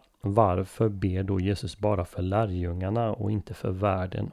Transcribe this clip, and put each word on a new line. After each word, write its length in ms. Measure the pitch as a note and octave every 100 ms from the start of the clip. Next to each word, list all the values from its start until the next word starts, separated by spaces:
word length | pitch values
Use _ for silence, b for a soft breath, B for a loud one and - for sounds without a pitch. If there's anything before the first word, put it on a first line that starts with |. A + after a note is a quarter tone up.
| - _
varför 680 | G#2 G#2 G#2 F2+ F#2+ - A2+
ber 340 | G2 F#2+ F#2
då 180 | F#2+ F#2+
Jesus 380 | F#2 G2 F#2+ -
bara 260 | G#2+ G2
för 180 | E2+ -
lärjungarna 880 | F#2 G2+ A2 F2 F2 F2 F#2 A2+ A#2
och 180 | A2+ G#2
inte 240 | G#2+ -
för 160 | - -
världen 600 | F#2 G2+ F#2+ F#2 G#2 G#2+